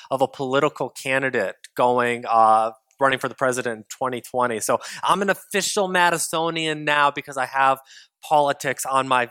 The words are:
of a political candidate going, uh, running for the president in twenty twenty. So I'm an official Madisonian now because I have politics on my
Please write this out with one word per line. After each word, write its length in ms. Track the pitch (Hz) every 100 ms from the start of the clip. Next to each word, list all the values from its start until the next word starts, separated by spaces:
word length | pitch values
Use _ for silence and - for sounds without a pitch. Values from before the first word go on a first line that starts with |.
| -
of 100 | 135
a 60 | 131
political 640 | - 135 135 147 - 127
candidate 680 | - 135 135 135 123 95 - - -
going, 500 | 123 123 120 120 117
uh, 440 | 113 110 110 113 113 _ -
running 200 | 135 131
for 80 | 131
the 80 | -
president 420 | 131 123 120 110
in 80 | -
twenty 320 | - 127 123
twenty. 380 | - 123 123 110
So 200 | - 120 - -
I'm 180 | 135 180
an 80 | 196
official 600 | 180 - 202 180 214 185
Madisonian 920 | 185 175 165 - 165 165 165 160 151
now 280 | 151 147 143
because 260 | 143 143 135
I 80 | 127
have 340 | 135 135 135 - - - _
politics 640 | - 151 143 139 143 127 135
on 220 | 135 131
my 220 | 127 120